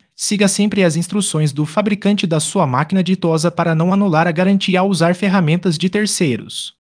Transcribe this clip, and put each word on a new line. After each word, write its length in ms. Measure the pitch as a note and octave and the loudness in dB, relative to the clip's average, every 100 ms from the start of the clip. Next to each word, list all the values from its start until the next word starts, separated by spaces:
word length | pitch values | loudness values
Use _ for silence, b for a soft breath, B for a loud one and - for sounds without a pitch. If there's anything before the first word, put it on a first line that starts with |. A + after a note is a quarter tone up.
| _ | _
siga 360 | - - G#3 G3 | -10 -4 0 0
sempre 340 | - G#3 G3 | 2 0 2
as 140 | F3 D#3 | 2 0
instruções 560 | E3+ G#3 F#3+ D#3 D3+ | -2 -2 -2 0 -2
do 120 | C#3 D3+ | -2 -4
fabricante 600 | - G#3 G#3 G3 G#3 F3 | -2 -2 0 0 0 0
da 140 | D#3 | -2
sua 260 | - G3 D3 | -2 -2 0
máquina 340 | B2+ D3+ F#3+ | 0 0 0
de 140 | F3+ F#3+ | 0 0
tosa 340 | E3+ D#3+ E3+ | 0 0 0
para 240 | E3+ E3+ | 0 0
não 200 | D#3+ F3+ | 0 2
anular 340 | G3 G3+ D#3 F3 | 2 2 2 2
a 40 | |
garantia 480 | D#3+ F#3 G3 G3 F3+ | 2 2 2 2 0
ao 80 | G3 | 0
usar 260 | E3+ E3 F3+ | 2 0 0
ferramentas 640 | G3 G3 D3+ F3 F#3+ D#3 | 0 2 2 0 0 -2
de 120 | F#3 | -2
terceiros. 840 | G3+ G#3 - D#3+ G#2+ - - - - _ | -2 -2 0 -2 -2 -6 -12 -12 -16 _